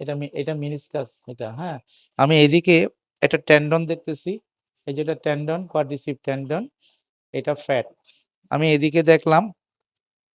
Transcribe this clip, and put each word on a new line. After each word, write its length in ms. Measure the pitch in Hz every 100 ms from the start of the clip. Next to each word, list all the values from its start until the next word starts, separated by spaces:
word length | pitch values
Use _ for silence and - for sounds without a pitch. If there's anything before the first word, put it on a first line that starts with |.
এটা 140 | 147
মি-, 180 | 147 143
এটা 220 | 147 147
মেনিসকাস 540 | 151 143 147 - 151 123 _ -
এটা, 200 | 120 110
হ্যাঁ। 260 | 117 175 135 - _ _ -
আমি 160 | 139 156
এদিকে 440 | 147 170 180 165 190 - _ _
একটা 160 | 147 156
টেন্ডন 480 | - 151 151 165 160
দেখতেছি, 520 | 160 165 147 175 220 _ _ _ _ -
এই 80 |
যে 80 | 143
এটা 120 | 151
টেন্ডন, 520 | 156 156 147 151 170 180
কোয়াড্রিসেপ 500 | 156 139 139 - 135
টেন্ডন, 380 | - 135 135 160 254 _ _ _ _ _ _
এটা 220 | 135 139
ফ্যাট। 320 | 143 - 131 - _ _ _ _ _ _
আমি 160 | 139 160
এদিকে 300 | 151 151 165
দেখলাম, 500 | 156 160 160 156 214 - _ _ _ _ _ _ _ _